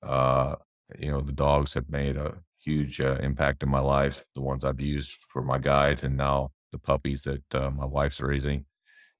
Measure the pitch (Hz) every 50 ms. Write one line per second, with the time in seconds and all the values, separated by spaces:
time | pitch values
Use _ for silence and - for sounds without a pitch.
0 | - 64 67 65 65 65 65 65 65 67 - - _ _ _ _ _ - - -
1 | - 73 71 71 71 69 69 67 69 71 71 73 73 - - 71 67 71 71 69
2 | 69 69 69 73 73 - - - - _ _ _ - 78 76 76 73 69 - -
3 | 67 67 65 65 64 67 65 65 71 69 67 - 71 67 67 67 67 69 69 69
4 | 71 69 - - - _ - 69 67 67 67 65 69 67 65 64 69 71 73 71
5 | 69 - - - _ _ - 67 64 67 65 69 65 69 69 69 69 71 69 -
6 | 69 67 67 67 69 69 69 69 69 67 - _ _ - - 67 - - 71 67
7 | - 69 69 69 - 69 69 65 - - - 67 69 69 69 69 69 65 71 71
8 | 71 71 - - 67 67 71 69 67 71 71 71 - _ _ _ _ _ _ -
9 | - _ _